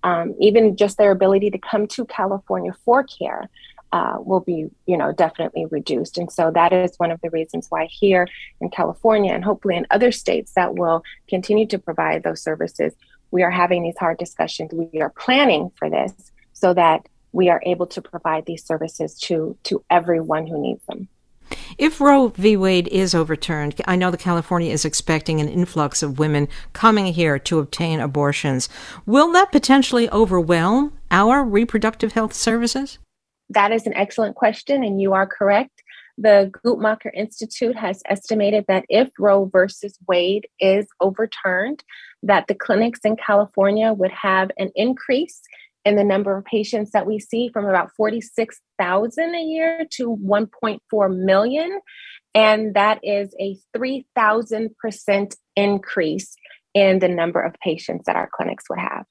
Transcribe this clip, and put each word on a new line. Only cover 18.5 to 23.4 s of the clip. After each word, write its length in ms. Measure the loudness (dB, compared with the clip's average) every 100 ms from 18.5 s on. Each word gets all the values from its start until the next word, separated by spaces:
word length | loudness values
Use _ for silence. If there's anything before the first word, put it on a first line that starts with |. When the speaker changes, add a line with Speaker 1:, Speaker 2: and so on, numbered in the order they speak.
| -12
Speaker 1:
services 540 | -6 -6 -6 -8 -10 -8
to, 380 | -4 -4 -4 -8
to 200 | -6 -6 _
everyone 580 | 0 2 -2 0 -4 -4
who 140 | -6
needs 240 | -4 -6 -10
them. 220 | -14 -14 _ _ _ -16 -14 -14 -2
Speaker 2:
If 240 | -2 4
Roe 280 | 6 6 4
v. 280 | 4 4 4
Wade 300 | 4 2 2
is 240 | 0 2 0
overturned, 640 | 0 -4